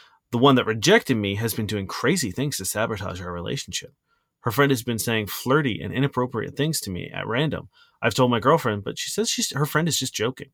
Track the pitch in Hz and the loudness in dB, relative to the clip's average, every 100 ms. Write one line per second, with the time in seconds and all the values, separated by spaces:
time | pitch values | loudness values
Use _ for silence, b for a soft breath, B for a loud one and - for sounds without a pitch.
0 | b b _ 120 135 127 110 110 104 226 | b b _ 4 6 6 4 0 4 4
1 | - 113 101 98 113 - 107 107 95 - | 4 0 0 -2 -2 -2 -4 -4 -4 -2
2 | 123 185 110 92 143 - 95 104 117 104 | 0 0 -2 -2 -4 -4 -4 -2 -2 -4
3 | 101 90 90 87 87 139 - - - _ | -6 -8 -8 -8 -6 -6 -6 -10 -12 _
4 | _ _ _ _ 120 110 139 127 123 113 | _ _ _ _ -2 2 4 2 0 -2
5 | 120 113 101 - 123 143 143 90 98 104 | 0 0 -2 -4 2 2 2 -2 -4 -2
6 | 139 - 127 117 92 - 151 156 - 90 | 0 0 -2 -4 -6 -2 -2 -2 -4 -8
7 | - 98 98 117 156 90 82 b b b | -8 -8 -4 -2 0 -2 -8 b b b
8 | 113 123 127 120 120 160 120 104 101 - | 0 4 4 4 4 4 2 -2 -4 -6
9 | - - 233 - 220 - 147 151 170 143 | -6 -2 -2 -2 -2 -2 0 2 0 0
10 | 131 - 110 - - | -4 -2 -2 -4 -14